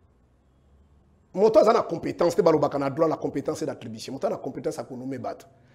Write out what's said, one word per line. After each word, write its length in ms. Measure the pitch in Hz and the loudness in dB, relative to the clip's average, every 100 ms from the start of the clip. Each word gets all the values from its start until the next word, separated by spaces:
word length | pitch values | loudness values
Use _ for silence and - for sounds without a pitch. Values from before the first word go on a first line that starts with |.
| _ _ _ _ _ _ _ _ _ _ _ _ _ | _ _ _ _ _ _ _ _ _ _ _ _ _
moto 280 | 269 220 302 | 2 4 6
aza 120 | 247 | 6
na 100 | 226 | 4
compétence, 520 | - 165 147 - 175 | 0 -4 -4 0 2
te 80 | 165 | 4
balobaka 380 | 175 156 139 139 | 4 4 2 0
na 100 | 139 | -4
droit, 160 | 131 165 | 0 0
la 100 | 135 | 0
compétence 460 | 143 143 143 151 | -4 -6 -6 -4
d'attribution. 500 | 156 120 113 110 - | -6 -8 -12 -14 -12
Moto 140 | 127 220 | -6 -6
a 40 | |
na 80 | 196 | -6
compétence 420 | 139 139 131 - | -8 -8 -8 -8
à 20 | |
konommer 360 | - 123 131 127 | -10 -12 -10 -10
bato. 280 | 107 - - _ _ | -10 -12 -16 _ _